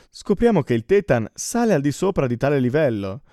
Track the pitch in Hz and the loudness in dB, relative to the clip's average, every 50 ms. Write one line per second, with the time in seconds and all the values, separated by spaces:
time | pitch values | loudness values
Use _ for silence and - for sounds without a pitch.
0 | _ _ - - - - 202 - 233 233 214 160 131 - 123 117 - - 190 202 | _ _ -20 -12 -4 -4 -2 2 2 2 2 2 0 0 -2 -2 0 2 2 2
1 | - - 135 117 110 - - - - - - 233 240 226 190 143 139 147 135 - | 2 2 0 0 0 -6 -10 -12 -10 -6 -2 0 0 2 2 0 0 -2 -2 -2
2 | 180 196 190 - 143 123 120 113 135 143 147 139 127 123 127 156 156 131 113 101 | -2 -2 0 0 -2 -2 -2 -2 0 0 0 2 0 0 0 2 0 0 0 -2
3 | 98 95 98 - _ _ | -6 -6 -10 -12 _ _